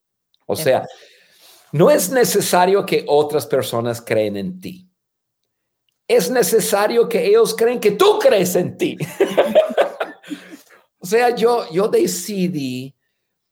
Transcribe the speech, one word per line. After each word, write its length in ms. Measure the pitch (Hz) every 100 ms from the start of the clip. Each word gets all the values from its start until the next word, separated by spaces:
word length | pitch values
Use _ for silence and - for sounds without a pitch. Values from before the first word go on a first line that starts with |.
| _ _ _ _ -
O 100 | 151
sea, 320 | 151 117 - - - _ _ _ _ _ _
no 180 | 147 220
es 180 | 294 185
necesario 760 | 262 196 196 - 180 185 196 190
que 180 | 160 -
otras 380 | 143 151 151 -
personas 560 | 135 123 117 120 117
creen 360 | - 110 107 101
en 240 | 92 90
ti. 280 | 95 92 _ _ _ _ _ _ _ _ _ _ _ _ -
Es 220 | 233 190
necesario 800 | 254 180 226 - 202 214 233 190
que 180 | 190 190
ellos 300 | 220 208 180
creen 240 | 226 247
que 120 | 208
tú 280 | 196 415 -
crees 360 | 523 208 180 185
en 200 | 151 -
ti. 200 | 151 -
<laughs> 60 | - - - - - 640 - - - - - - - - - 285 _ _ _ _
O 60 | 180
sea, 300 | 226 247 226
yo, 340 | 226 240 -
yo 200 | 165 208
decidí 1080 | 226 190 - - 196 180 147 131 127 135 - _ _ _ _ _